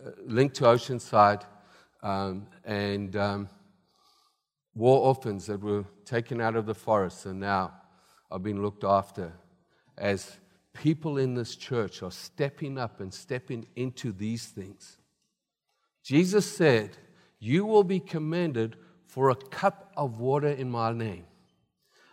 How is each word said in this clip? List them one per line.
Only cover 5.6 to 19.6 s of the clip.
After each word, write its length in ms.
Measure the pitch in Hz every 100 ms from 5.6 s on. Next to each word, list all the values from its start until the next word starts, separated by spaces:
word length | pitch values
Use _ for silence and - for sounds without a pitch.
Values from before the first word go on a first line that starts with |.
were 240 | 104 104 92 -
taken 360 | - 120 113 120
out 140 | 113 113
of 100 | 107
the 80 | 104
forest 500 | - 107 90 - 98
and 140 | 95
now 340 | 101 98 90 - _ _ _ _ -
are 100 | 92
being 220 | 104 101
looked 220 | 101 101
after 500 | 98 98 98 - 85 82 _ _ _ _ _ -
as 400 | 101 95 - - _ _ _
people 440 | - 151 160 156 139
in 180 | 131 123
this 200 | 113 -
church 480 | - 123 98 -
are 80 | 92
stepping 680 | - - - 143 - 139 135
up 220 | 117 -
and 140 | 95
stepping 520 | - - 123 - 120 113 -
into 340 | 127 - 120
these 360 | 95 107 113 -
things. 500 | - 95 95 - _ _ _ _ _ _ _ _ _ _ _
Jesus 420 | - 143 185 208 -
said, 520 | - 160 113 101 - - _ _ -
"You 260 | 107 165 214
will 200 | 208 185
be 140 | 190
commended 720 | - 165 156 170 170 117 113 - - _ _
for 240 | 131 135
a 60 | 123
cup 580 | - -